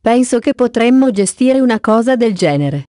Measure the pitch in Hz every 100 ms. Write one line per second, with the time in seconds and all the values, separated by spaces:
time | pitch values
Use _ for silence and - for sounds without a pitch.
0 | - 240 254 240 254 269 247 240 233 262
1 | 262 202 190 - 254 262 254 220 - 220
2 | 233 262 226 190 170 143 143 143 139